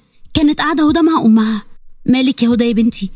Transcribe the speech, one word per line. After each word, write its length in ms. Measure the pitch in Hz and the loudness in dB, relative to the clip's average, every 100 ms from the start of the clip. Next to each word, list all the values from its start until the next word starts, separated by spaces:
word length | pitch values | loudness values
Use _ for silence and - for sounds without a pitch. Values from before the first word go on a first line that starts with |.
| _ _ - | _ _ -6
كانت 260 | 320 294 302 | 0 0 0
قاعدة 280 | 285 320 302 | -2 0 2
هدى 120 | 330 | 2
مع 200 | 320 320 226 | 2 2 2
أمها. 380 | 220 220 214 - - - - - | 2 0 -6 -10 -20 -20 -8 -2
"مالك 380 | 254 262 - | 0 0 0
يا 60 | 233 | 0
هدى 140 | 240 233 | 0 0
يا 80 | |
بنتي؟ 360 | 220 226 - 196 | 0 0 -2 -8